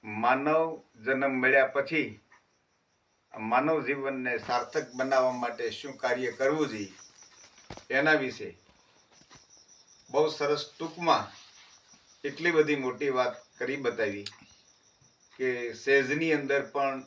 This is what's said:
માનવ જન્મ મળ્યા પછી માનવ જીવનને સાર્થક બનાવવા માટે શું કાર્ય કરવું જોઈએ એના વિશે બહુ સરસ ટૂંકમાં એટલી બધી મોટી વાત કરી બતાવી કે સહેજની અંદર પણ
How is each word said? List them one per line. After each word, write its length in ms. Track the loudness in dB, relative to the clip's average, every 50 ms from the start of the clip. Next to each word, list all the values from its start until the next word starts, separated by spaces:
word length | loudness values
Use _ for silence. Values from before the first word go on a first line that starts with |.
| _
માનવ 760 | -8 -6 0 2 2 2 4 2 2 2 2 2 0 -2 -8 -14 _ _ -10 -4
જન્મ 260 | -2 -2 0 0 0
મળ્યા 360 | 0 2 2 4 6 6 4 4
પછી 520 | 2 -2 -2 -2 -2 -2 -2 -4 -8 -16 _ _ _ _ _ _ _ _ _ _ _ _ _ _ _ _ _ _ _ _ _ _ -14 -10
માનવ 460 | -4 2 2 2 4 4 2 0 0
જીવનને 520 | -2 -4 -2 -2 -6 -4 -4 -4 -4 -4 -4
સાર્થક 580 | -4 -2 -2 -2 -2 -2 -4 -4 -4 -4 -4
બનાવવા 360 | -4 -2 2 4 4 4 2
માટે 380 | 0 -2 -4 -6 -4 -4 -6 -6
શું 280 | -6 -6 -12 -12 -12 -6
કાર્ય 340 | -2 -2 0 0 -2 -4
કરવું 380 | -2 0 0 2 2 2 0 -2
જોઈએ 240 | -2 -8 -8 -10 -12 -20 -20 -20 -20 -20 -20 -20 -20 -20 -20 -20 _ -20 -20 _ -18 -18 -10 _
એના 220 | 0 2 4 4
વિશે 460 | 4 4 2 -2 -6 -8 -12 -12 -14 _ _ _ _ _ _ _ _ _ _ _ _ _ -20 _ -20 -20 _ _ _ -20 -20 _ -20 _ _ _ -20 _ _ _
બહુ 180 | 0 2 2 2
સરસ 440 | 0 -2 0 0 0 -2 -2 -10 -12 -12
ટૂંકમાં 520 | -12 -10 -10 -4 2 2 2 2 2 -6 -14 -20 -20 -20 -20 -20 -20 -20 -20 -20 _ _ -20 _ _ _ _ _ -10 -10
એટલી 240 | -8 0 0 2
બધી 240 | 4 4 4 4 2
મોટી 340 | 0 0 -4 -4 -2 -2 0
વાત 480 | 2 2 0 0 -2 -8 -18 _ _ _
કરી 180 | -6 -6 -6
બતાવી 500 | -2 -2 -4 -2 0 -2 -2 -2 -6 -10 -12 -14 -16 -20 _ -20 _ _ _ _ _ _ _ _ _ _ _ _ _ _ _ _ -4
કે 360 | -4 -2 -2 -4 -6 -8 -10
સહેજની 600 | -6 0 4 4 4 4 2 0 0 2 2 2
અંદર 360 | 0 2 0 0 0 0 -2
પણ 340 | -2 -2 0 0 -2 -4 -10